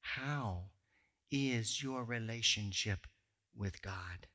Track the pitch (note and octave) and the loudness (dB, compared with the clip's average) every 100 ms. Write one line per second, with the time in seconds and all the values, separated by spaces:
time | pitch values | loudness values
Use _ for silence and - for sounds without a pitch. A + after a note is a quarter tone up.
0 | - - C3+ D3 A#2+ F2+ G2 _ _ _ | -6 -4 -2 0 0 -2 -4 _ _ _
1 | _ _ _ C#3 C#3 A#2+ A2 - C3+ C3 | _ _ _ 2 4 2 2 0 0 -2
2 | A#2 A#2+ A2+ A#2 A2+ - G#2 F#2+ G#2+ F#2+ | 0 -2 -2 2 4 4 2 2 2 0
3 | - _ _ _ _ - G2+ - G2 F#2+ | -2 _ _ _ _ -2 -2 -2 -8 -6
4 | F2+ F2+ - | -6 -8 -10